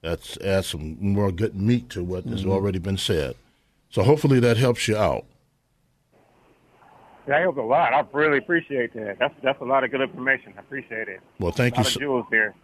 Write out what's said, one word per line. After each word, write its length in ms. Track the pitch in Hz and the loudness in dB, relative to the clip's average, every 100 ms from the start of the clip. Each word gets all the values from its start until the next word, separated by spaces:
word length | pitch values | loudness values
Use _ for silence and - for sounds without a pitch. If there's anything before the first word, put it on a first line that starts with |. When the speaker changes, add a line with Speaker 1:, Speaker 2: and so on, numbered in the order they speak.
Speaker 1:
That's, 340 | 82 82 - - | -6 -6 -8 -10
adds 300 | 98 95 92 | 0 0 0
some 300 | 80 78 78 | -6 -8 -4
more 300 | 101 101 101 | 0 2 0
good 240 | 87 110 98 | 0 -4 0
meat 340 | 104 120 120 | 2 2 0
to 140 | 101 | -8
what 220 | 87 90 92 | -6 -6 -6
has 160 | 113 | -4
Speaker 2:
Mm-hmm. 100 | 95 | 0
Speaker 1:
already 260 | 95 101 95 | 0 0 -2
been 220 | 90 95 | -2 -4
said. 340 | - 87 67 60 _ _ _ _ _ | 0 0 -2 -6 _ _ _ _ _
So 140 | - | 0
hopefully 360 | 98 151 151 135 | 4 6 6 6
that 180 | 120 113 | 6 4
helps 300 | 127 120 - | 2 2 0
you 80 | 107 | 2
out. 300 | 98 62 - _ _ _ _ _ _ _ _ _ _ _ _ _ _ _ _ - - - - | 2 0 -6 _ _ _ _ _ _ _ _ _ _ _ _ _ _ _ _ -20 -20 -20 -2
Speaker 3:
That 160 | 139 | 0
helps 160 | 180 139 | 0 -2
a 60 | |
lot. 280 | 113 143 151 | 0 2 4
I 140 | 135 143 | 2 0
really 240 | 139 156 139 | 0 2 2
appreciate 560 | - 170 165 139 117 | 0 -2 -2 -4 -4
that. 240 | 117 107 98 | -6 -8 -2
That's, 160 | 131 - | -2 -2
that's 200 | 131 139 | -4 -4
a 40 | 123 | 0
lot 180 | 135 | 0
of 60 | 131 | 0
good 120 | 135 | -2
information. 520 | 131 123 131 131 - 98 | -4 -4 -2 -2 -4 -20
I 40 | |
appreciate 480 | - 135 127 110 107 | -16 -16 -12 -12 -10
it. 140 | 92 _ _ | -14 _ _
Speaker 1:
Well, 120 | 90 | -6
thank 220 | - 123 | -2 -2
Speaker 3:
A 40 | 120 | 0
lot 80 | 107 | -2
Speaker 1:
you 20 | |
Speaker 3:
of 60 | |
Speaker 1:
so 60 | - | -2
Speaker 3:
jewels 260 | 139 131 113 | -2 -4 0
there. 240 | 113 107 - | 0 0 -4